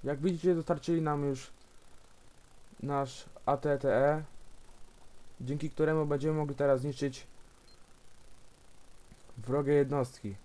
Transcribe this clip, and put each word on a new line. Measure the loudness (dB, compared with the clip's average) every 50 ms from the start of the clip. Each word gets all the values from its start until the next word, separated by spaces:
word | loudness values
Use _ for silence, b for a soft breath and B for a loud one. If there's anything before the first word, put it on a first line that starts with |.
| -2
Jak | -2 -2 0
widzicie, | 2 0 0 2 4 4 4
dostarczyli | 4 2 0 -2 -2 2 0 2 2
nam | 2 2 0 2 2
już | 0 0 -2 -4 -12 -16 -18 -20 -20 -20 -20 -20 -18 -18 -18 -18 -18 -20 -20 -20 -20 -20 -20 -20 -20 -20 -20 -20 -20 -16 -10 -6
nasz | -2 -2 -2 -2 -2 -6 -12 -16 -16 -16 -6 2
A | 2 2 4
T | 4 2 2 4
T | 4 4 6
E, | 6 6 6 4 2 0 -6 -10 -12 -14 -12 -14 -14 -16 -16 -14 -14 -14 -14 -14 -18 -18 -16 -16 -14 -14 -14 -12 -10
dzięki | -6 -4 -4 -2 -2 -4
któremu | 0 2 2 4 4 2 2
będziemy | 2 2 0 2 0 2 2
mogli | 0 -2 0
teraz | 2 4 6 6 6
zniszczyć | 4 -2 -2 0 -2 -2 -2 -4 -14 -16 -16 -18 -18 -20 -20 -20 -20 -20 -20 -20 -20 -20 -20 -20 -18 -18 -18 -16 -16 -16 -18 -16 -18 -20 -20 -20 -20 -20 -18 -18 -18 -18 -18 -18 -18 -20 -20 -20 -18 -18 -14 -12
wrogie | -6 -2 0 0 4 6 6
jednostki. | 6 6 6 4 0 0 0 -2 -10 -10 -10 -10 -10 -14